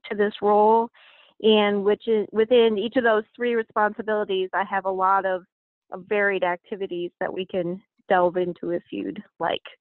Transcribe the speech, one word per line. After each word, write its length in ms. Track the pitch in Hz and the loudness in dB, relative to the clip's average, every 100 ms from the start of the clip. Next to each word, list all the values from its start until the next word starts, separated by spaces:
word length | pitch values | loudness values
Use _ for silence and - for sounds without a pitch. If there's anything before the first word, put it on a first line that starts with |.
| - | -4
to 60 | 208 | -2
this 180 | 208 - | -2 0
role, 500 | 202 208 214 226 233 _ - _ _ - | 2 4 6 4 0 _ -20 _ _ -2
and 420 | 220 214 208 202 | 4 4 4 2
which 240 | 196 208 - | 0 0 0
is, 200 | 220 196 | -2 0
within 460 | 214 226 247 226 208 | -2 4 4 4 2
each 180 | 226 269 | -2 0
of 80 | |
those 200 | 233 214 220 - | 2 2 -2 -4
three 200 | 240 233 | -4 -2
responsibilities, 960 | 220 - 208 208 220 214 202 190 185 | -4 -2 -2 -2 -4 -2 -2 -4 -2
I 100 | 175 190 | -4 -4
have 200 | 196 185 | -4 -4
a 60 | |
lot 340 | 185 185 196 190 | 0 2 2 0
of, 180 | 185 180 _ _ _ _ | -4 -8 _ _ _ _
of 120 | 190 185 | -14 -4
varied 360 | 208 202 190 | -2 0 0
activities 680 | 180 175 _ 185 190 180 175 - | -2 -4 _ -10 -8 -8 -10 -8
that 140 | 180 | -8
we 140 | - 185 | -8 -8
can 340 | 190 170 185 - _ - | -6 -6 -8 -14 _ -2
delve 300 | 185 180 180 | 2 2 0
into 320 | 180 165 175 | -4 -6 -6
if 140 | 170 - | -8 -8
you'd 300 | - 98 - - - | -10 -8 -10 -14 -8
like. 240 | 165 - - - | -6 -6 -10 -20